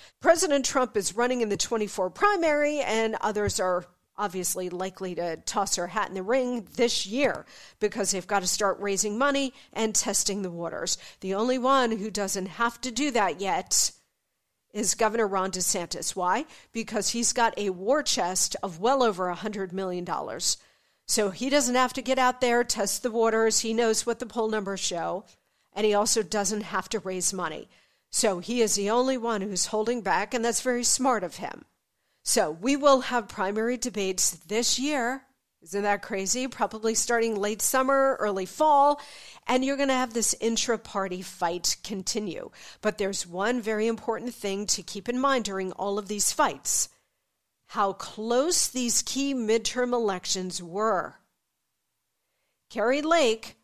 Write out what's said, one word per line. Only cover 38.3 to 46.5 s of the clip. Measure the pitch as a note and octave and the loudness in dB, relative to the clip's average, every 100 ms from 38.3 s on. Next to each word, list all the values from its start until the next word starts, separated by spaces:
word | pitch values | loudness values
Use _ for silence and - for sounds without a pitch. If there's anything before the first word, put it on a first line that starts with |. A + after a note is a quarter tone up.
| F#3+ F#3 | -2 -4
fall. | - D#4 C#4+ C#4+ D4 - - - - - | 2 6 8 8 4 -4 -20 -20 -16 -2
And | B3+ | 0
you're | C4 C#4 | 2 0
gonna | C#4 | 2
have | B3+ B3+ | 2 0
this | A3+ G#3+ - | 0 -2 0
intra-party | A3+ A3+ - A3 - G#3 F#3+ F#3 | 0 0 0 -2 -2 -4 -4 -6
fight | F#3 - E3+ F3 E3+ - | -10 -4 -2 0 -2 -4
continue. | - G3+ - A3+ G#3 - - - - - | -6 -8 -4 -4 -4 -8 -10 -16 -20 -4
But | G#3+ G#3+ | -4 0
there's | G3 F#3+ F3 | -2 -4 -6
one | F3 G#3 B3 | -2 0 0
very | G#3+ G#3+ A3+ | -2 0 0
important | A3+ - A3 A#3+ | -2 -4 -4 -6
thing | - G3+ G3 G#3 | -6 -4 -4 -2
to | - | -4
keep | F#3 G#3 G#3+ | -4 -10 -4
in | B3 | 0
mind | C4+ C4 G#3 | 2 2 0
during | F#3+ F#3 | -4 -6
all | - G3 G3+ | -4 -4 -4
of | F#3+ | -4
these | G#3 - | -2 -2
fights. | - C4 | 2 2